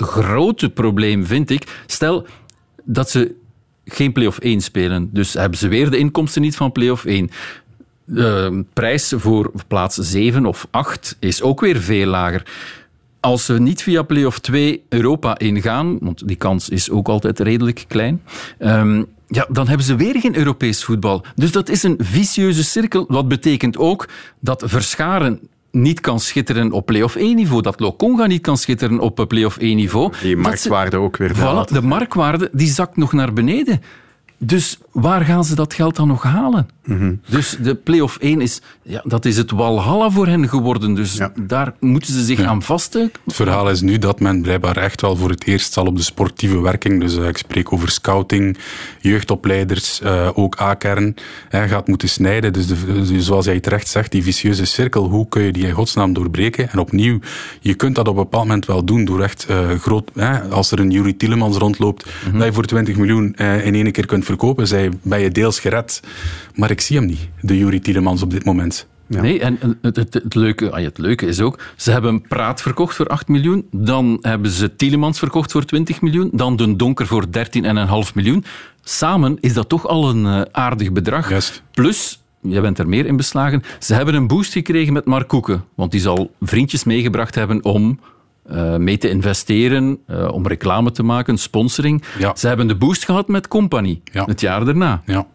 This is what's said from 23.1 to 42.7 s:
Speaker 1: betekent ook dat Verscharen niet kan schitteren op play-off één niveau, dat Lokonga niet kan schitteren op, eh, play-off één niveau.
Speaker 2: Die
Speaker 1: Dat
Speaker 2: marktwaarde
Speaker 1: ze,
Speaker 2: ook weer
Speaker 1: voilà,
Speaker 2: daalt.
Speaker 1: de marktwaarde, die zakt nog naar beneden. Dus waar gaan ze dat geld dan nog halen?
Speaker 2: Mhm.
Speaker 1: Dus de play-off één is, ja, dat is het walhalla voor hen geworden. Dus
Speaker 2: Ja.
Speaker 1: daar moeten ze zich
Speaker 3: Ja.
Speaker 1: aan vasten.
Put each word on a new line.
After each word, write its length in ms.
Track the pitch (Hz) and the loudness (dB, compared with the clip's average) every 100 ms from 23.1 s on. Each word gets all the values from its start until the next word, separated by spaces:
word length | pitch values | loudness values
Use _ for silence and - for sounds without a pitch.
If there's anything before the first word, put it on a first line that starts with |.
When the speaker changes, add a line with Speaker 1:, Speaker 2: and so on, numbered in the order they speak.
| 131 131 | 0 0
Speaker 1:
betekent 500 | 143 160 139 123 - | 0 2 2 0 0
ook 300 | 160 - - - - - | 0 0 -4 -16 -20 -8
dat 220 | - 127 110 | -4 -4 -2
Verscharen 760 | 110 101 - 156 190 139 110 - _ _ | -2 -2 -2 0 2 0 -2 -8 _ _
niet 300 | - 131 170 | 2 2 2
kan 200 | - 117 | 0 -2
schitteren 520 | - - 127 117 113 | -2 -2 -2 0 0
op 140 | 95 98 | 0 0
play-off 300 | 107 117 - | 2 0 0
één 200 | 214 233 | 2 2
niveau, 260 | 190 120 | 2 2
dat 180 | - - | 0 0
Lokonga 460 | 208 - 226 247 220 | -2 0 2 2 2
niet 160 | 175 | 2
kan 140 | 165 139 | 0 0
schitteren 420 | - 120 120 117 | 0 0 0 0
op, 200 | 110 - | 0 -2
eh, 60 | 113 | 0
play-off 300 | 113 110 - | 2 0 0
één 180 | 113 107 | 0 2
niveau. 360 | 101 107 180 - | 2 2 0 -2
Speaker 2:
Die 120 | 95 | 0
Speaker 1:
Dat 100 | 87 | 2
Speaker 2:
marktwaarde 520 | 90 104 - 101 95 92 | 0 0 0 0 0 0
Speaker 1:
ze, 60 | |
Speaker 2:
ook 140 | 98 - | -2 -2
weer 180 | 95 | -2
Speaker 1:
voilà, 40 | 98 | 0
Speaker 2:
daalt. 340 | 131 175 - | 2 0 0
Speaker 1:
de 100 | 143 | 0
marktwaarde, 640 | 123 165 240 185 147 165 185 | 2 0 -2 0 0 0 -2
die 160 | 139 156 | 0 0
zakt 280 | 139 180 - | 0 -2 0
nog 160 | 147 | 0
naar 200 | 147 131 | 2 0
beneden. 480 | 107 120 226 262 165 - - - _ _ - | 0 0 2 0 -2 -4 -18 -20 _ _ -8
Dus 340 | 117 185 - - - | 0 0 0 -6 -8
waar 320 | - 135 185 | -2 2 2
gaan 200 | 160 175 | 2 2
ze 100 | 160 | 2
dat 200 | 156 151 | 0 -2
geld 220 | - 160 165 | 0 0 2
dan 120 | 151 | 2
nog 140 | 127 | 2
halen? 460 | 131 170 269 226 127 _ | 2 2 2 2 0 _
Speaker 2:
Mhm. 300 | - 98 98 98 - | -4 0 0 -2 -2
Speaker 1:
Dus 280 | 131 143 - | -2 -2 -2
de 120 | 123 | -2
play-off 420 | 123 - 165 139 - | -2 2 2 2 0
één 240 | 143 156 | 0 0
is, 200 | 123 - - - | 0 -4 -12 -20
ja, 200 | - 101 | -12 -10
dat 200 | - 113 | -4 -2
is 120 | 123 107 | 2 0
het 140 | 113 | 0
walhalla 600 | 104 117 113 95 190 220 | 0 2 2 2 2 2
voor 160 | 196 185 | 4 4
hen 220 | 170 135 | 2 2
geworden. 460 | 131 120 120 104 | 2 0 0 0
Dus 220 | 101 101 101 | 0 0 -2
Speaker 2:
Ja. 160 | 98 - | -4 -4
Speaker 1:
daar 340 | 95 127 139 - | -4 -2 -2 -2
moeten 320 | 131 131 - | 2 2 0
ze 80 | 131 | -2
zich 140 | 120 123 | 0 2
Speaker 3:
Ja. 80 | 127 | 2
Speaker 1:
aan 160 | 110 | 0
vasten. 500 | - | 0